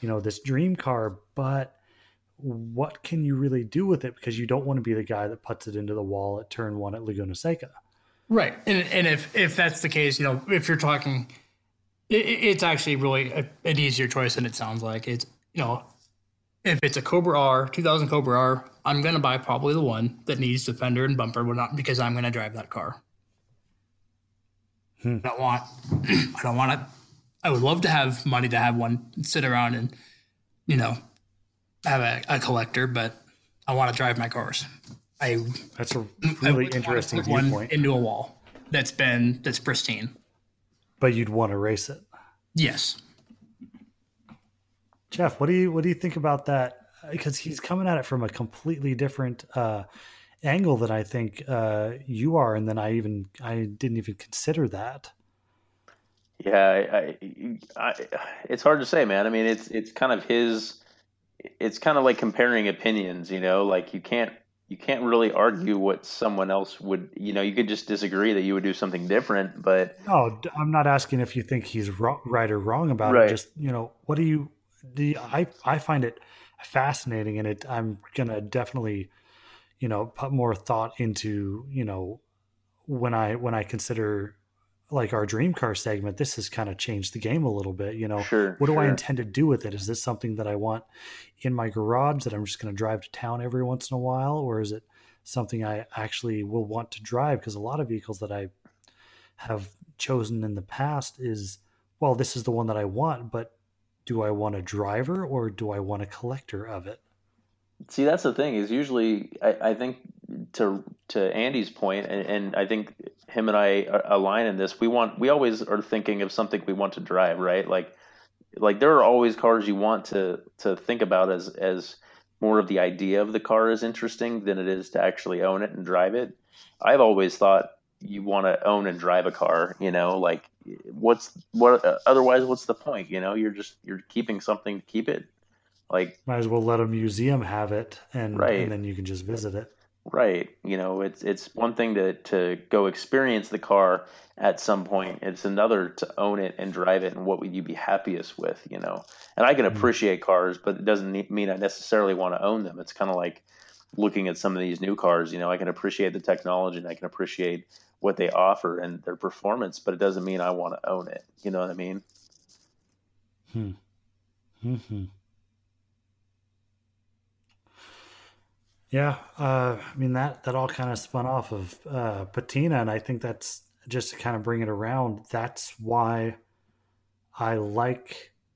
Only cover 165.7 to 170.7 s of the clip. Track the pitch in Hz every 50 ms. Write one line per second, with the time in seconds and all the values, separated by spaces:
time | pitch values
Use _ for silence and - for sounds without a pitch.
165.7 | _ _ _ _ _ _ _ _ _ _ _ _ _ _ _ _ _ _ _ _
166.7 | _ _ _ _ _ _ _ _ _ _ _ _ _ _ _ _ _ _ _ _
167.7 | _ - - - - - - - - - - _ _ _ _ _ _ _ _ _
168.7 | _ _ _ _ 135 135 143 147 135 - - - - - 143 135 131 131 127 123
169.7 | 117 107 - - - 135 131 127 127 127 135 147 - - - 131 123 131 131 131